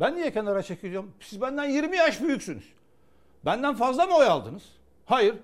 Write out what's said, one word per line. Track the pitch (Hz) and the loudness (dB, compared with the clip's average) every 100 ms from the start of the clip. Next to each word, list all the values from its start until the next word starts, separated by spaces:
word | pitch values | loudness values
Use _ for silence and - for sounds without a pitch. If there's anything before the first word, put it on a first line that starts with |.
ben | 208 349 | -2 -2
niye | 311 | -4
kenara | 220 208 196 | -4 -2 -4
çekiliyorum? | - 180 190 190 196 - | -4 -10 -10 -10 -12 -18
Siz | - 196 | -18 -8
benden | 254 285 | -6 -4
yirmi | 285 277 311 370 | -2 0 0 2
yaş | 320 - | 2 2
büyüksünüz. | 311 262 - 117 - _ _ _ _ _ _ _ | -2 -2 -6 -12 -14 _ _ _ _ _ _ _
Benden | 143 220 285 | -4 -2 -2
fazla | 233 262 262 370 | 0 0 2 4
mı | 339 | 6
oy | 240 | 6
aldınız? | 139 104 196 - - _ _ - | 4 -2 -14 -18 -20 _ _ -2
Hayır. | 254 208 - | 2 2 0